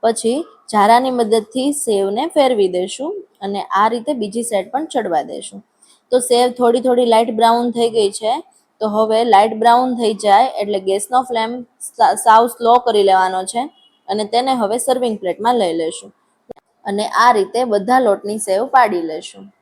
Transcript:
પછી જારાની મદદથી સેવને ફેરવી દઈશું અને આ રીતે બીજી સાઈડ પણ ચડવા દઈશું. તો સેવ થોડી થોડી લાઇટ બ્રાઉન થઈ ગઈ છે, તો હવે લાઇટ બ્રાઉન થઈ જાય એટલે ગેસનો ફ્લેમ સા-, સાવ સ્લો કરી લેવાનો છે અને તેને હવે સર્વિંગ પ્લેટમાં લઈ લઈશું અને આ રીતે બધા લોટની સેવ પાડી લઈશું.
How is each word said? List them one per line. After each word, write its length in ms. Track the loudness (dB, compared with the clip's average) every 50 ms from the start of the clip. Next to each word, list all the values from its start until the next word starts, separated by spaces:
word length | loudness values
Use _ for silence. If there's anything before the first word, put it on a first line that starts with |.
| 0
પછી 360 | -2 -2 0 -2 -2 -2 -2 -6 -10 _ _ _ _
જારાની 460 | 0 2 4 6 4 4 4 0 0 -2
મદદથી 520 | 0 2 0 0 -2 _ -6 -4 -2 -2 -4
સેવને 500 | -4 -4 -2 -2 0 0 -2 -2 -4 -4 -2 0
ફેરવી 380 | 2 2 2 2 2 0 0 0 -2
દઈશું 340 | -4 -4 -6 -10 -8 -10 -10 -10 -14 _ _ _
અને 180 | -10 -8 -6 -6 -6 -4 0 0
આ 20 | 2 2
રીતે 260 | 0 -2 -4 -6 -4
બીજી 360 | -4 -4 -6 -6 -6 -6 -4
સાઈડ 220 | -4 -4 -4 -4
પણ 160 | -6 -8 -8 -4 -6
ચડવા 340 | -6 -4 -2 -2 -4 -4 -4
દઈશું. 300 | -10 -14 -14 -16 -18 -20 -20 _ _ _ _ _ _ _ _ _
તો 60 | -2 -2
સેવ 280 | 0 2 2 2 2 0 0 0
થોડી 240 | 0 2 2 2 0 0
થોડી 240 | 0 0 2 2
લાઇટ 180 | 2 2 2 0 0 0
બ્રાઉન 320 | 2 2 2 2 0 -2 -2
થઈ 160 | -2 -2 -2 0
ગઈ 160 | 0 -2 -2 -2 -4
છે, 160 | -4 -4 -4 -4 -6 _ _ _ _ _ _ _
તો 80 | -6 -4 0
હવે 260 | 0 0 2 2 0 2
લાઇટ 300 | 4 4 4 4 4 0 0
બ્રાઉન 320 | 4 4 4 4 2 0 -2 -2
થઈ 160 | -2 -2 -2 -2 2
જાય 260 | 4 4 4 4 2 0 -6
એટલે 180 | -6 -4 -4 -4
ગેસનો 400 | -2 -2 -4 -4 -4 -2 -2 -2 -2 0
ફ્લેમ 220 | -4 -4 -4 -4 -6 -10 -14 _ _ _ -18
સા-, 300 | -18 _ 2 2 2 2
સાવ 320 | 2 4 6 6 6 6 4 0
સ્લો 180 | -2 2 4 4 4 4
કરી 200 | 2 2 2 4 4
લેવાનો 300 | 4 4 2 0 -2 -4 -6 -6
છે 100 | -6 -6 -8 -8 _ _ _ _ _ _ _ -6
અને 160 | -6 -4 -4 -2 -2
તેને 180 | -2 0 0 -2 -2
હવે 160 | -2 -2 -2 -4
સર્વિંગ 380 | -2 -2 -2 0 0 -4 -4 -4
પ્લેટમાં 400 | -4 -6 -6 -4 -2 -2 0 0
લઈ 160 | 0 -2 -2 -2
લઈશું 300 | -4 -6 -6 -10 -16 -20 _ _ _ _ _ _ _ _ -20 _ _ _ _ _ _
અને 200 | -8 -6 -4 -6 -4 0 2 4
આ 60 | 4 4 4
રીતે 220 | 0 -2 -2 -4 -2 0 -2
બધા 280 | -2 0 2 2 2 4 2
લોટની 360 | 0 0 -2 -8 -8 -8 -4 -2
સેવ 180 | -2 -2 -2 2 4
પાડી 300 | 4 4 4 0 -4 -6 -6
લઈશું. 340 | -8 -10 -12 -16 -20 -20 -20 -20 _ _